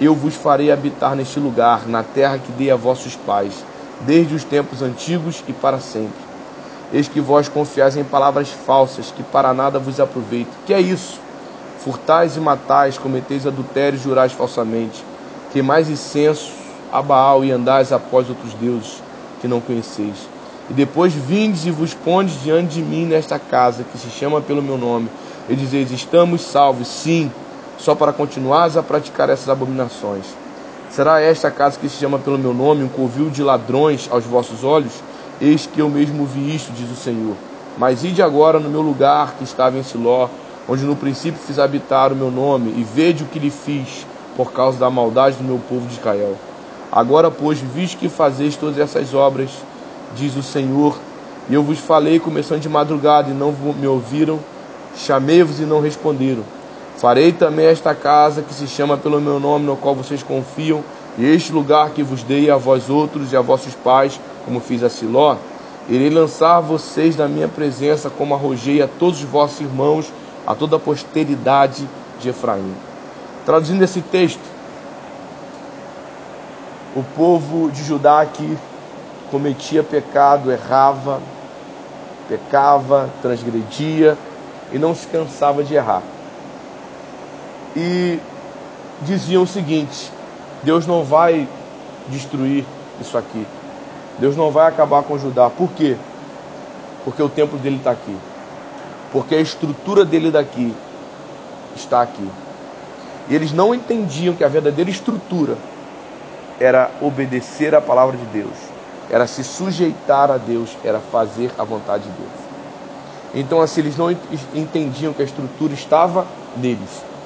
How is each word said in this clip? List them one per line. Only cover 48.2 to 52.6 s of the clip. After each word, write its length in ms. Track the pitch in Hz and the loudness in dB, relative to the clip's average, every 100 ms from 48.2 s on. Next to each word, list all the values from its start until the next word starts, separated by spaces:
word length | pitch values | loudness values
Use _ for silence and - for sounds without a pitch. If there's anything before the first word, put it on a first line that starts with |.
| 147 131 147 | 0 2 -2
todas 240 | 147 151 139 | -2 -2 0
essas 360 | 147 160 135 | 0 -2 0
obras, 360 | 135 139 135 131 - - - - - - | 2 4 2 -4 -8 -16 -16 -16 -16 -14
diz 220 | 113 143 131 | -6 -4 -4
o 60 | |
Senhor, 560 | 135 147 135 139 147 143 - - - - - | -4 -2 0 4 2 2 -8 -18 -18 -12 0
e 60 | |
eu 80 | 139 | 2
vos 160 | 147 151 | 2 0
falei 420 | - 156 151 165 | 4 4 6 4
começando 400 | 165 151 147 156 | 2 -2 -2 -2